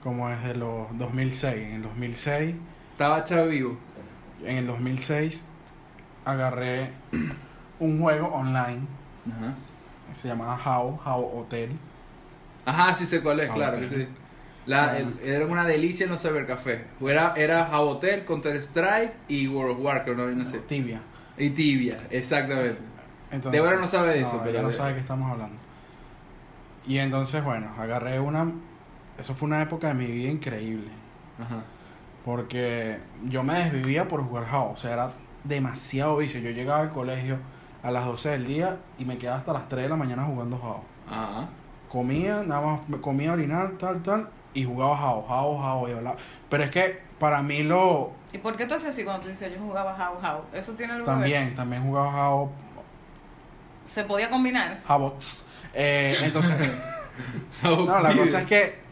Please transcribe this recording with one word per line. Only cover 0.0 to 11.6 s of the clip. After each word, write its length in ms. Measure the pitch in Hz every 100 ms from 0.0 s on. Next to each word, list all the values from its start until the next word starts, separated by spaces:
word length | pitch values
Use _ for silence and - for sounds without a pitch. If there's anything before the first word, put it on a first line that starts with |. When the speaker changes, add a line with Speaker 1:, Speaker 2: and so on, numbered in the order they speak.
Speaker 1:
como 260 | 131 123 120
desde 260 | 120 123 123
los 320 | 117 113 110 117
dos 160 | 123
mil 180 | 127 131
seis. 320 | 127 139 113 107
En 60 | 107
el 60 |
dos 120 | 110 110
mil 200 | 123 117
seis, 400 | - 147 156 170 - - -
Speaker 2:
Estaba 300 | - 147 156
Chavo 240 | - 175 165
vivo. 300 | 151 127 117 - - - - - - 82
Speaker 1:
en 120 | 127
el 100 | 123
dos 120 | 120
mil 180 | 127 131
seis 440 | - 151 156 160 - - - - - - - - -
agarré 680 | 135 131 123 127 127 131 - -
<clears throat> 680 | - 156 - - - - -
un 200 | 160 156
juego 280 | 165 151 170
online 540 | 151 131 131 123 123 143 - - - -
Speaker 2:
Ajá. 260 | 113 113 135 - - - - -
Speaker 1:
que 80 | 151
se 80 | 127
llamaba 300 | 117 117 123
Jao, 400 | 143 127 123 156
Jao 420 | - 127 123 120
Hotel. 320 | 113 117